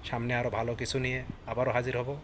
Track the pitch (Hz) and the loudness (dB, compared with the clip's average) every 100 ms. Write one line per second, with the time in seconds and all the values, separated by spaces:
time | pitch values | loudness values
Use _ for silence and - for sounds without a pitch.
0 | - 120 120 123 123 107 117 117 120 135 | -2 -2 2 2 2 2 0 0 0 0
1 | 127 127 - - - 117 127 120 123 120 | 0 -2 -4 -8 -4 0 4 4 2 0
2 | 123 143 | -2 -6